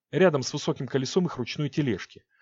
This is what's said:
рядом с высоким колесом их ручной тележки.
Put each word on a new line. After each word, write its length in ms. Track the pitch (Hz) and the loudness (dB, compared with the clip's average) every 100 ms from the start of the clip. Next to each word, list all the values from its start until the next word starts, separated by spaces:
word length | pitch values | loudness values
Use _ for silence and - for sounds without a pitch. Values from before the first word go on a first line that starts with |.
| _ | _
рядом 320 | 147 185 143 | 4 4 4
с 100 | 123 | -2
высоким 340 | 147 - - - | -4 -4 -4 -2
колесом 380 | 143 131 190 175 | -2 0 0 0
их 120 | - | -2
ручной 320 | 113 - 147 | -6 -4 -2
тележки. 540 | - 139 92 - - _ _ | 0 0 0 -4 -18 _ _